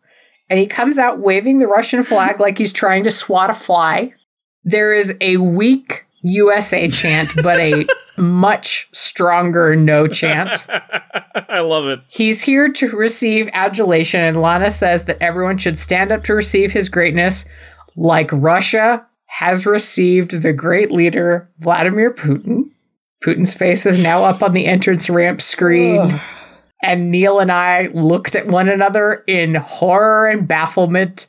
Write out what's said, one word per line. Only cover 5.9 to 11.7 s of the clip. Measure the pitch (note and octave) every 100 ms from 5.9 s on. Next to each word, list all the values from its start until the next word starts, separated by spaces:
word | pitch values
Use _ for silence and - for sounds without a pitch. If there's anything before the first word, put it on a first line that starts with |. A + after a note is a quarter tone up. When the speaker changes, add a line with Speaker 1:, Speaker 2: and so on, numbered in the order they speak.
| - - _
Speaker 1:
U | F3+ G3+ G3+
S | G#3 G3+
A | F3+ D#3
chant, | - E3 D#3 D3+ D#3+
but | F3 F3
a | D#3+ D3+ - -
Speaker 2:
<laughs> | - -
Speaker 1:
much | F3 F3+ G3 - - - -
stronger | - - - F3 F3 F3 E3+ D#3+
no | D#3+ D3+ D3+ D3+
chant. | - E3 D3+ F#3+ A3+ -
Speaker 2:
<laughs> | G#3 - G#3+ - - - G3 -
I | G3
love | E3